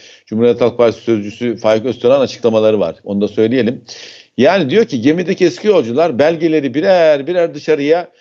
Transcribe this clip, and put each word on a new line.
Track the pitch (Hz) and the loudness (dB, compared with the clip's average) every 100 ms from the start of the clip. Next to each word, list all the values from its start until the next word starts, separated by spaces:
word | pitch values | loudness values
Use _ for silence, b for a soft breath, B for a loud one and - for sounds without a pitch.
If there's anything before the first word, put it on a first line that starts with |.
| B B _ | B B _
Cumhuriyet | 110 120 120 | 0 0 2
Halk | 120 120 | 0 2
Partisi | 117 104 | 0 0
sözcüsü | - 110 104 101 123 104 | -2 -2 -4 -6 -6 -4
Faik | 107 110 | 0 0
Öztürk'ün | 123 117 120 139 | -2 -2 0 2
açıklamaları | 123 - 117 110 110 107 | 0 -2 -2 2 2 0
var. | 85 80 | -2 -6
Onu | - 101 | -8 -4
da | 101 | -4
söyleyelim. | 110 113 131 110 - B B B B B - | 0 0 0 -2 -4 B B B B B 0
Yani | 165 196 143 | 2 2 0
diyor | 190 | 0
ki | 226 127 | 0 0
gemideki | 117 165 180 190 | 0 0 -2 0
eski | 175 - 214 | -2 0 0
yolcular | 190 113 120 170 120 | 0 0 0 0 2
belgeleri | 147 170 160 156 139 | 0 0 0 0 -2
birer | 123 190 185 160 143 135 | -2 2 2 4 2 0
birer | 180 170 | -2 -2
dışarıya | 143 156 151 143 160 - _ | -4 -2 0 2 0 -2 _